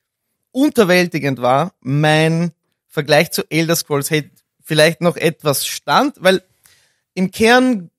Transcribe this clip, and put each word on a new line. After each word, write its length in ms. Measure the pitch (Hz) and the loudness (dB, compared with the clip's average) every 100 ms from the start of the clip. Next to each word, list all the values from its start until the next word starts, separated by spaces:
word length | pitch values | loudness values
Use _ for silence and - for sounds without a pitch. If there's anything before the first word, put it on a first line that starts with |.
| _ _ _ _ _ | _ _ _ _ _
unterwältigend 920 | 247 294 - 190 180 180 160 143 127 | -2 0 2 2 2 0 -2 -4 -2
war. 320 | 123 135 175 _ | 0 0 -2 _
Mein 680 | 127 143 151 156 160 165 170 - _ _ _ | -4 -2 2 2 2 0 -4 -8 _ _ _
Vergleich 440 | - 143 147 165 | -8 0 2 0
zu 120 | - - | -4 -4
Elder 240 | 151 165 165 | -4 -2 -2
Scrolls 340 | - 143 139 | -2 -4 -2
hätte 220 | 156 147 _ _ _ | -4 -6 _ _ _
vielleicht 360 | - 156 156 160 | -6 2 2 2
noch 140 | 175 160 | -2 0
etwas 520 | 160 156 151 135 - | -4 -2 -4 -4 -4
Stand, 480 | - - 151 277 - | -8 -2 0 0 0
weil 220 | 180 190 _ _ _ _ _ _ _ | 0 0 _ _ _ _ _ _ _
im 160 | - 185 | -6 -6
Kern 600 | - 220 247 254 226 170 | 0 2 4 2 -2 -6